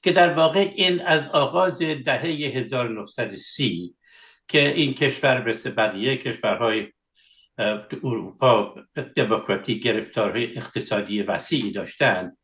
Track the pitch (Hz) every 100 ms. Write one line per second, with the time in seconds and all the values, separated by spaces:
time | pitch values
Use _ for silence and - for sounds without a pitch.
0 | 185 180 175 151 160 190 196 - 185 175
1 | 180 156 - 151 135 165 185 131 160 143
2 | 135 127 165 151 143 123 110 131 120 107
3 | 101 - 104 98 - - 120 85 87 _
4 | _ _ - _ - 151 143 143 143 131
5 | 139 - 139 127 113 110 131 - 107 98
6 | 123 127 123 113 107 107 117 110 104 _
7 | _ _ _ _ _ - 107 107 - -
8 | 135 110 95 - 127 110 101 - - -
9 | 131 - 104 110 - 98 - 107 117 107
10 | 110 117 101 107 113 - - 110 - 104
11 | 101 104 98 92 - 151 104 101 90 -
12 | 131 92 90 -